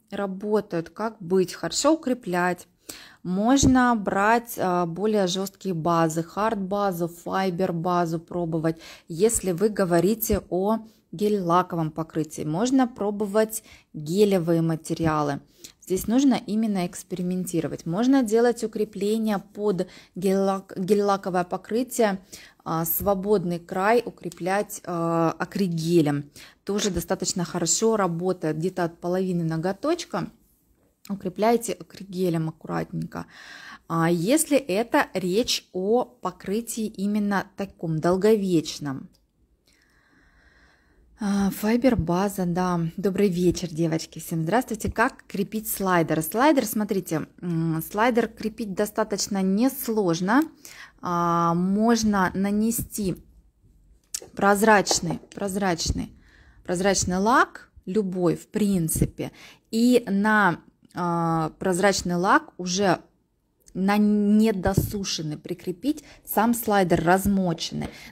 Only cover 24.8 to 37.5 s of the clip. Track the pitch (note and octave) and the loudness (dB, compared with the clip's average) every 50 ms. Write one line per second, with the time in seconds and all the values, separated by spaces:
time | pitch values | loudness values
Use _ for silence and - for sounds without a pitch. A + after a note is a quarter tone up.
24.8 | _ E3 F3 E3+ E3 E3 E3 E3 E3 D#3+ - - F#3+ - - F#3+ G3+ F3 E3 D#3+ | _ -8 -4 -2 -2 0 0 2 2 0 0 -2 -8 -6 -2 -2 -2 0 -2 -2
25.8 | D#3+ E3 F3 E3+ D3 D3 C#3+ C#3+ C#3+ - _ - - - _ _ _ - G3 G#3 | 0 4 4 4 4 4 0 -2 -6 -8 _ -20 -20 -20 _ _ _ -6 -4 -2
26.8 | A3 G#3 F3 E3+ E3 - F#3+ F#3+ F#3 E3+ - F3+ E3+ - - E3+ E3 E3 - - | -2 -2 -2 -2 -2 -4 -4 -4 -2 -4 -2 -4 -4 -4 -4 -4 -2 0 0 2
27.8 | A3 A3+ A3+ G#3 F#3+ F3 E3 E3 F3+ F#3 F#3 F#3 - D#3 D3+ D#3 D#3+ F#3+ F#3 F#3 | 2 2 2 2 2 0 0 -2 -2 -2 -2 -2 -2 -4 -2 -2 -4 -4 -2 -2
28.8 | F3 E3 E3+ _ - F3 F3+ F#3 F#3+ F#3 F3+ E3+ E3 D#3+ D#3+ D#3+ D#3+ F#3 G3 - | -4 -4 -4 _ -4 -2 -2 0 0 0 -2 -2 -2 -2 -2 -2 -2 -4 -4 -2
29.8 | - D4 F4 E4+ - - - F3 - - - _ _ _ _ _ _ _ _ _ | -2 -2 -2 -2 -4 -6 -6 -6 -6 -6 -12 _ _ _ _ _ _ _ _ _
30.8 | _ _ _ _ _ - G3+ G3 - F#3 F3+ - G#3 A3+ A#3+ A3+ A#3 - F3 - | _ _ _ _ _ -10 -10 -6 -6 -8 -4 0 2 2 2 2 0 -4 -8 -8
31.8 | E3 _ - - F#3 G3 F3+ F3+ F#3 F3 E3 E3 D#3+ D#3 - _ _ D3 E3+ E3 | -10 _ -18 -18 -16 -10 -6 -2 -2 0 0 0 -2 -4 -8 _ _ -8 -6 -6
32.8 | E3 - - E3 D#3+ - - F2 - - - - - - - - - - - - | -6 -6 -8 -8 -8 -8 -10 -12 -14 -14 -18 -20 -20 -20 -20 -20 -20 -20 -20 -20
33.8 | _ _ E3 E3 E3 E3 F3 E3+ D#3+ G#3+ C#4+ D#4 - - D4 C4 C#4 - F3+ G#3 | _ _ -2 0 2 2 2 0 2 2 2 2 2 2 0 0 0 0 -2 -2
34.8 | A#3 - - D4 - - - F#3+ F#3 F3 F#3 A3 B3+ - - - - _ _ F3+ | -2 0 0 0 0 0 -4 -4 -4 0 0 0 0 0 -2 -6 -6 _ _ -6
35.8 | F#3 G3+ A3+ B3 B3 - - _ - F#3 F3+ - - F#3+ G3 A#3 A#3 - - A#3 | -2 0 0 0 0 -2 -8 _ -10 -10 -10 -8 -8 -6 -6 -6 -6 -6 -8 -6
36.8 | G#3+ G3+ - F#3+ G3 G3+ G#3 G#3+ G#3 G3+ G3+ F#3+ - - | -6 -6 -6 -4 -4 -2 -2 0 -2 0 -2 -2 -4 -4